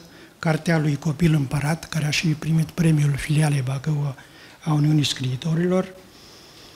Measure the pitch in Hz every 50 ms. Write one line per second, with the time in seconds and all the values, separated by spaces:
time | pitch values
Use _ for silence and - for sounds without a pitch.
0 | - - - - - - - - - 165 156 156 160 175 165 160 147 151 143 139
1 | - 165 143 - 175 160 156 151 135 120 147 143 143 147 170 160 - - - 160
2 | 143 151 143 - - 160 151 156 - 156 160 160 156 - - - 165 165 156 147
3 | 147 143 139 123 - - 151 151 156 151 143 139 127 127 135 139 - 156 151 147
4 | 143 143 127 - - - - - - - - - - 160 151 147 147 151 156 151
5 | 139 127 - - 131 127 131 123 - 165 160 165 175 180 185 185 190 - - -
6 | - - - - - - - - - - - - - - -